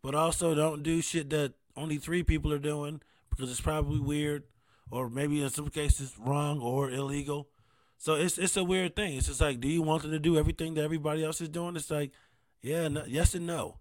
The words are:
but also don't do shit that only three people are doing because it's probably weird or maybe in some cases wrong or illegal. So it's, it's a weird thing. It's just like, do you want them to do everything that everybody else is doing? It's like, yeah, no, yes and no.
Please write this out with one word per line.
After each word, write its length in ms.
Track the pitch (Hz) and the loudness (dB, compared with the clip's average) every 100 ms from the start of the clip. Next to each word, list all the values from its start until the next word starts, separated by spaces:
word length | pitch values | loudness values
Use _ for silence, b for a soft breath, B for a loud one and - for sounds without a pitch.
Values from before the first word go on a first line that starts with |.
but 120 | 135 | 0
also 400 | 147 165 165 170 | 2 2 2 2
don't 280 | 151 156 147 | 4 2 2
do 180 | 147 165 | 0 0
shit 300 | 160 165 143 | 2 -2 0
that 240 | 151 139 - _ | 0 0 -4 _
only 220 | - 156 151 | -8 -4 -4
three 260 | 160 175 | -2 0
people 300 | 170 156 147 | 2 2 2
are 60 | 147 | 0
doing 420 | 147 151 147 151 b b b | -2 -4 -4 -8 b b b
because 200 | - 127 | -4 -4
it's 120 | 123 | -2
probably 380 | - 156 143 151 | 0 2 2 0
weird 420 | 143 147 147 147 143 b b b b | 2 0 0 -2 -6 b b b b
or 180 | 120 127 | -4 -4
maybe 340 | 120 147 147 | -2 0 0
in 60 | 139 | 0
some 220 | 139 147 | -2 -6
cases 440 | 156 147 - 135 - | -4 -2 -2 -4 -6
wrong 420 | 123 143 147 147 | 0 2 2 0
or 300 | 120 131 139 | 0 0 0
illegal. 580 | 127 139 143 143 147 143 b b b b b | -2 -2 -4 -4 -6 -8 b b b b b
So 200 | - 151 | 0 2
it's, 200 | 175 - | 2 2
it's 220 | 185 - | 0 2
a 60 | |
weird 300 | 180 185 180 | 2 2 0
thing. 220 | - 208 135 | 0 -2 0
It's 120 | - | -2
just 120 | 143 | 2
like, 180 | 151 127 | 2 2
do 100 | 127 | 2
you 120 | 165 | 2
want 220 | 156 156 | 4 2
them 80 | 151 | 0
to 80 | 156 | 0
do 180 | 156 160 | 4 6
everything 380 | 156 160 160 | 4 2 -2
that 80 | 156 | 0
everybody 420 | 151 160 151 156 | 0 0 0 0
else 160 | 156 160 | -2 -4
is 80 | 160 | -6
doing? 260 | 160 175 170 | -4 -4 -6
It's 140 | 147 | -4
like, 220 | 151 143 - b b b b | -2 -2 -6 b b b b
yeah, 280 | 120 160 160 | -6 -2 0
no, 160 | 147 143 | -2 -2
yes 280 | 135 175 | 0 2
and 120 | 185 170 | 0 -4
no. 320 | 165 92 - | -4 -6 -8